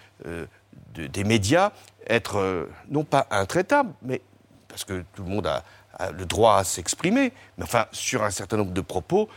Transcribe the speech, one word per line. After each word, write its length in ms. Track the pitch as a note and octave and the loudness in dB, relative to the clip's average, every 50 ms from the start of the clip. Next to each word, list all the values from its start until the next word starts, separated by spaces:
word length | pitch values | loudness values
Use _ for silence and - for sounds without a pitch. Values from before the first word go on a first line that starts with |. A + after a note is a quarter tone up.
| - - _ - - D#2 | -16 -20 _ -16 -12 -10
euh, 180 | E2+ E2+ D#2+ - - _ _ _ - - - - - | -8 -8 -10 -12 -14 _ _ _ -20 -20 -20 -16 -12
de, 120 | E2 D#2 C#2 | -10 -10 -6
des 160 | - G2 G2 | -4 -2 2
médias, 480 | G#2 A2+ A2 F#2+ G2+ D3 F3 G3 G#3 - - - - - _ - - | 4 4 4 4 4 4 4 4 2 0 -6 -16 -20 -20 _ -2 0
être, 320 | A2+ A#2 - - G2 G2+ | 0 0 0 0 -2 0
euh, 260 | F#2+ F#2+ F#2 E2+ C#2+ - - - - - | 0 0 0 -2 -4 -6 -10 -14 -10 -4
non 160 | - D3 D#3 | -2 -2 0
pas 200 | - - C#3 C3 - | 2 2 2 2 2
intraitable, 600 | G#2+ G2+ G2 - - E3+ F#3+ - C#4+ C#4+ C#4 G3+ C#3 - | 0 0 0 2 0 0 0 2 2 2 2 0 -4 -10
mais 180 | G#2 B2+ C3 - - _ _ _ _ _ _ _ _ - | -8 -8 -6 -8 -8 _ _ _ _ _ _ _ _ -16
parce 160 | - - - | -14 -12 -8
que 220 | - F#2+ F#2 E2+ - - | -6 -6 -8 -8 -10 -12
tout 100 | - F#2+ | -12 -8
le 60 | F2 | -4
monde 180 | G2 G#2+ F2 D#2+ | -4 -2 -2 -2
a, 160 | C#2+ B1 - - - - - _ - - | -2 -2 -4 -8 -16 -20 -20 _ -10 -8
a 140 | F2+ F2+ | -6 -6
le 140 | D2+ F2 F#2+ | -6 -6 -6
droit 320 | E2+ D#2+ F#2+ A2+ A2 G#2 G2 | -4 2 4 6 6 6 6
à 80 | G2 | 4
s'exprimer, 680 | - - F#2+ F2+ - - - - F3 A3 C#4 C#4 A#3+ - - - - _ - | 2 -2 -4 -4 -6 -4 -2 0 2 2 2 2 0 -2 -6 -16 -20 _ -12
mais 60 | - | -6
enfin, 220 | - - A#2+ B2+ - - | -2 0 0 0 -2 -4
sur 300 | - - - - A#2 G#2+ | -8 -4 -2 -2 0 0
un 60 | G2+ | -2
certain 280 | G2 - F#2+ F#2 A2+ G#2+ | -2 -4 -4 -2 -2 0
nombre 160 | G#2 F#2 F2+ | 0 0 -2
de 80 | F#2+ | -4
propos, 480 | E2 - - F#2 D#2+ - F3 G#3 G#3+ - - | -4 -4 -4 -6 -4 0 0 0 0 -2 -6